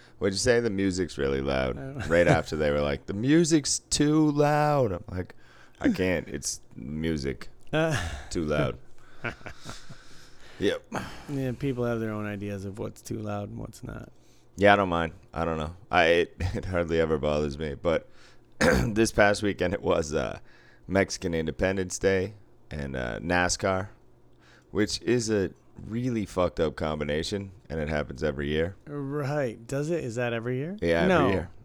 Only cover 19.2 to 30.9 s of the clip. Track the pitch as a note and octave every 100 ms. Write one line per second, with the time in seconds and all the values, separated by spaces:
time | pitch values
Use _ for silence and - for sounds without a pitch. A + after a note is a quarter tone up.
19.2 | G#2 G#2 G#2 - F2+ F#2+ - E2 D2+ D2+
20.2 | A1+ - - - - - - F#2+ F#2+ -
21.2 | F#2 E2 D#2+ - F#2 G2 F#2 - F#2+ F#2+
22.2 | G2 G#2 - - - D2 C#2 C2 A#1+ G#1+
23.2 | E2+ F2+ F2+ - G2 F#2 G2 - - -
24.2 | - - - - _ - G#2 - - B2
25.2 | A2 G#2 F#2 - - - - A2+ B2 A2+
26.2 | F#2+ - F2 - D#2+ C#2 D#2 D2+ D2 D2+
27.2 | E2 G2+ G2 - - D#2+ D2+ D2+ D2 C2
28.2 | D#2 C#2 C#2+ D#2 E2+ F#2+ - C#3+ C#3 D3
29.2 | C3+ D3+ C3 G#2+ A2+ C3+ D3+ E3+ C3 A2+
30.2 | A#2+ A#2 A#2 B2+ D#3 G#3 E3+